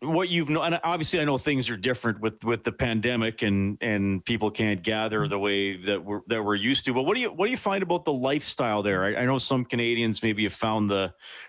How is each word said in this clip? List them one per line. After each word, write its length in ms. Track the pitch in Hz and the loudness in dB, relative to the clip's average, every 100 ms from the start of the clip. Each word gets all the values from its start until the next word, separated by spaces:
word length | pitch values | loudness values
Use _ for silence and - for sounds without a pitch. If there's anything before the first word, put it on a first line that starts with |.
what 280 | 143 165 185 | 0 0 2
you've 220 | 170 147 | 0 2
known, 160 | 156 165 | 0 2
and 140 | 165 | 0
obviously 360 | 160 175 156 175 | 0 0 2 2
I 40 | |
know 140 | 147 131 | 2 2
things 320 | 147 135 117 | 2 0 0
are 60 | 110 | -2
different 440 | 113 120 117 104 | 0 0 -2 0
with, 240 | 107 107 | -4 -2
with 200 | 117 117 | -2 0
the 60 | 117 | -2
pandemic 680 | - 123 113 120 120 113 113 | -2 0 0 0 0 0 0
and, 380 | 107 98 98 104 | 0 2 0 -2
and 420 | 117 104 98 95 | -2 0 0 -2
people 280 | - 113 107 | -2 0 0
can't 320 | 104 110 98 | 0 0 0
gather 440 | 87 110 110 107 101 | -2 -2 0 0 0
the 120 | 101 | 0
way 400 | 101 101 98 92 | 0 0 0 -2
that 200 | 95 98 | -2 -2
we're, 160 | 92 104 - | -2 -8 -4
that 160 | 113 | -2
we're 120 | 104 | 0
used 300 | 101 113 135 | 0 2 0
to, 80 | - | 0
but 120 | 123 | 0
what 100 | 139 | 2
do 80 | 240 | 0
you, 100 | 240 | -2
what 140 | 156 208 | 0 -2
do 40 | |
you 60 | 262 | 0
find 260 | 202 196 | -2 -2
about 220 | 180 175 | -2 -2
the 80 | - | 0
lifestyle 720 | 135 131 147 - - 120 104 | 0 0 0 -2 -2 0 2
there? 220 | 101 92 | 2 2
I, 180 | 98 - | 0 0
I 20 | |
know 140 | 123 135 | 0 0
some 260 | - 131 | 0 0
Canadians 580 | 120 120 117 117 117 104 | 0 -2 0 2 0 0
maybe 200 | 113 104 | 0 0
have 100 | 104 | -2
found 380 | - 110 110 104 | 0 0 2 2
the, 240 | 98 95 - - - | 2 0 -6 -18 -18